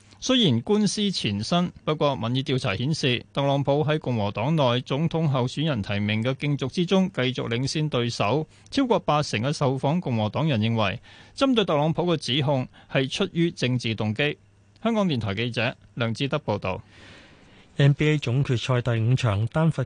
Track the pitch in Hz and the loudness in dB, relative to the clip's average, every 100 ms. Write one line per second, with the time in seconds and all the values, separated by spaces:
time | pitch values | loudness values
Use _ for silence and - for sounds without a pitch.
0 | - - - 254 190 117 123 208 208 - | -20 -10 0 2 4 2 2 2 2 0
1 | 202 180 110 101 110 175 180 - - 156 | -2 -2 -2 -4 0 0 0 -4 -4 0
2 | 147 135 110 127 143 123 127 95 143 156 | 0 0 -2 -2 -2 -2 -2 -2 -2 0
3 | 135 120 - - 139 139 139 143 147 151 | 0 0 -4 -2 0 0 2 0 2 -2
4 | 135 117 101 104 127 165 127 123 - 143 | -2 -2 -2 -2 -2 2 2 0 -2 -2
5 | 165 165 160 135 123 - 160 120 98 101 | 0 0 0 0 0 -2 -2 -2 -2 -2
6 | 104 110 120 135 147 139 131 - 170 190 | 0 0 0 -2 -2 -2 -2 -2 2 2
7 | 185 - 127 131 120 117 135 160 151 131 | 2 0 -2 -2 -2 -2 -2 -2 -2 0
8 | 120 - 104 139 156 - - - 254 190 | -2 0 0 0 -2 -12 -6 -2 2 2
9 | - 151 147 104 127 156 135 131 143 175 | 2 0 0 -2 -2 0 0 2 0 0
10 | 143 113 107 113 156 117 113 113 101 95 | 0 0 0 0 0 2 2 2 0 -2
11 | - - - - 277 233 185 147 156 165 | -10 -20 -20 0 2 2 2 2 2 0
12 | 175 160 - 135 139 135 123 - - 139 | 0 0 0 -2 0 0 -2 -12 -2 0
13 | 135 - 196 170 170 - 123 123 117 110 | 0 -2 -2 0 -2 0 0 0 -2 -2
14 | 107 107 147 - _ _ _ - 226 220 | -2 0 -2 -2 _ _ _ -4 -2 0
15 | 190 127 107 98 123 117 117 - - - | 0 0 -2 -4 -4 -2 -2 -4 -14 -4
16 | 117 107 139 151 - 101 92 95 - - | -4 -2 -2 -2 -2 -4 -4 -6 -10 -20
17 | - - - - - - - - 143 143 | -20 -20 -20 -20 -20 -20 -12 2 4 4
18 | 151 151 - 127 139 120 - 123 123 113 | 2 2 0 0 0 -2 0 0 0 0
19 | 110 127 120 98 113 156 160 147 | 2 2 2 0 0 2 2 0